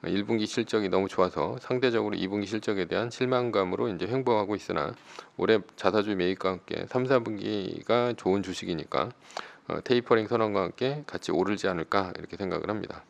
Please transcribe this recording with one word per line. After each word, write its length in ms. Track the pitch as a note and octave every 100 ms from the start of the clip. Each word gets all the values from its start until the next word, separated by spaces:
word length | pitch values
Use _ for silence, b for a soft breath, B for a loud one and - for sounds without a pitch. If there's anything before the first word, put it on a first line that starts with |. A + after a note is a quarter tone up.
일 200 | E2+ F#2
분기 200 | G#2 A#2
실적이 460 | G#2+ - A2+ A2 G2+
너무 180 | F#2 F#2+
좋아서 480 | - F#2 D#2+ D#2 B2+
상대적으로 540 | - B2+ B2+ A#2 G#2+
이 140 | F#2+ F#2
분기 180 | G#2 G2
실적에 380 | A2 A2 G2+
대한 260 | F2 F#2 A#2
실망감으로 760 | - B2+ B2+ B2 G#2 F#2+ G2 A#2+
이제 180 | F2+ F#2
횡보하고 480 | B2+ B2+ A2 G2+
있으나 380 | G2+ - F2 D2+ - B B B -
올해 220 | F#2 A2 F2+ -
자사주 380 | G2 G#2 G#2 G2
매입과 340 | F2 F#2+ F#2
함께 340 | F#2 - - F#2+
삼, 180 | B2+ B2+
사 140 | C3+
분기가 920 | A2+ G#2+ G#2 G#2+ F#2 D#2 - A#2 B2 A2+
좋은 260 | F#2+ G2
주식이니까, 680 | F#2+ F2+ F#2 E2+ - - F2+ - B B B B -
어, 120 | D#2+
테이퍼링 420 | - B2 A#2 A#2 G#2+
선언과 360 | A#2 A2+ G2+
함께 420 | F#2 - B2 D3 D3
같이 240 | - -
오르지 380 | E2+ F#2 G2+ G2+
않을까 440 | F2 D#2 G2+ F#2+ F2
이렇게 180 | E2 E2+
생각을 320 | G2 E2 -
합니다. 360 | G#2+ - - -